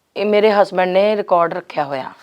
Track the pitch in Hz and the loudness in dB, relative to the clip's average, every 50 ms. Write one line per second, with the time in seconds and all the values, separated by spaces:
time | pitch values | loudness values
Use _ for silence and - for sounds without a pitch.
0 | _ _ - - 202 208 208 208 202 220 202 208 190 - 180 185 185 185 180 190 | _ _ -8 -4 -2 0 2 4 4 4 4 4 2 2 0 -2 -2 0 2 2
1 | 202 214 214 208 202 - 185 170 170 165 180 180 - - - 156 143 139 143 135 | 2 2 0 -2 0 0 0 2 2 0 -4 -8 -12 -8 -6 -6 -4 -4 -6 -8
2 | 127 - - - | -10 -12 -16 -18